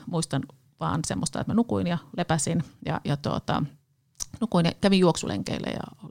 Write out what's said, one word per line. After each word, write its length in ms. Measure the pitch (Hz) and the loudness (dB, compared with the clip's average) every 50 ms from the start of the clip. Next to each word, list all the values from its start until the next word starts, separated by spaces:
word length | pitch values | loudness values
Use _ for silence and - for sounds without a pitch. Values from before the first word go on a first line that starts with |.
| - | -8
muistan 360 | - 175 160 160 - 151 135 - - - _ _ _ _ _ | -6 -4 -4 -4 -2 -4 -4 -4 -6 -12 _ _ _ _ _
vaan 200 | 160 160 170 165 156 | -4 -2 -2 -2 -2
semmoista, 340 | - - - - - - - | -2 -2 -2 -2 -2 -4 -4
että 120 | - - | -2 0
mä 40 | - | 2
nukuin 300 | 226 233 - 104 98 - | 2 2 2 0 0 0
ja 120 | 170 170 - - - - | 0 -2 -2 -4 -6 -6
lepäsin 480 | 175 175 - 160 160 - 147 170 185 135 - - _ - | -4 0 0 0 0 0 0 0 0 -2 -4 -8 _ -6
ja, 140 | 147 160 - - | -6 -4 -4 -2
ja 120 | - 143 | -2 -2
tuota, 460 | 143 - - - - - - - - 160 - - - _ _ _ _ _ _ _ - - - - - | -2 -2 -2 -2 -2 -2 0 0 0 0 -2 -6 -14 _ _ _ _ _ _ _ -12 -12 -12 -4 -4
nukuin 260 | 226 - - 175 165 | -2 2 2 4 4
ja 60 | 170 - - | 2 2 2
kävin 180 | - 196 196 185 | 4 4 6 8
juoksulenkeillä 680 | 185 170 - - - - 104 98 - - - - - - | 6 6 4 2 -2 -4 -4 -4 -4 -4 -4 -4 -4 -4
ja 380 | - - - - - - - - | -4 -6 -8 -10 -12 -16 -18 -12